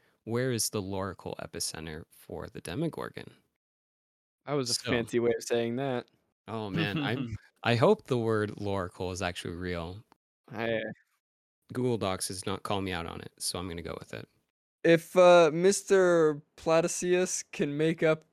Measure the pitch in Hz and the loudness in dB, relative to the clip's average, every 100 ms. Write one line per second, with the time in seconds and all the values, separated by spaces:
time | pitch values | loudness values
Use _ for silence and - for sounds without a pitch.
0 | _ _ - 117 131 117 - 110 95 98 | _ _ -6 -4 -2 -2 -2 -4 -6 -6
1 | 95 85 - - - - - 80 80 78 | -6 -8 -12 -10 -10 -8 -8 -8 -10 -12
2 | - _ - 82 80 - - 107 165 - | -14 _ -14 -12 -10 -12 -10 -4 -4 -6
3 | 58 - - _ _ _ _ _ _ _ | -10 -10 -16 _ _ _ _ _ _ _
4 | _ _ _ _ 135 143 120 120 120 120 | _ _ _ _ -6 -4 -2 -4 -2 -2
5 | 113 120 120 113 - 120 117 120 139 123 | 0 0 0 -2 -2 -2 -2 -4 -4 -6
6 | - _ _ _ - 113 104 95 - 160 | -8 _ _ _ -10 -8 -4 -2 -2 -2
7 | 139 123 120 107 _ _ 117 117 160 208 | -4 -4 -6 -10 _ _ 0 2 4 2
8 | - 123 113 110 104 - 101 98 90 - | 0 -2 0 0 -2 -4 -4 -4 -4 -6
9 | 92 90 90 87 - 85 90 87 85 101 | -8 -4 -4 -4 -8 -8 -6 -6 -6 -10
10 | - _ _ _ - 107 113 110 110 - | -18 _ _ _ -16 -8 -4 -4 -4 -12
11 | _ _ _ _ _ _ - 123 123 113 | _ _ _ _ _ _ -12 -4 -2 0
12 | 101 92 - 92 104 95 - 101 95 90 | -2 -4 -6 -8 -6 -6 -4 -4 -2 -4
13 | 85 87 - - - 90 90 85 82 - | -6 -10 -14 -10 -8 -6 -8 -8 -10 -12
14 | - 57 - _ _ _ _ _ 165 165 | -12 -14 -14 _ _ _ _ _ 4 4
15 | - 185 180 175 160 160 185 196 - 190 | 4 6 10 10 8 4 2 2 4 4
16 | 180 170 156 147 - - 170 165 170 - | 6 6 4 2 -8 -8 2 2 2 -2
17 | 180 180 180 - - - 147 143 160 165 | 2 2 2 -2 -8 -4 -2 0 0 2
18 | 160 156 _ | 2 2 _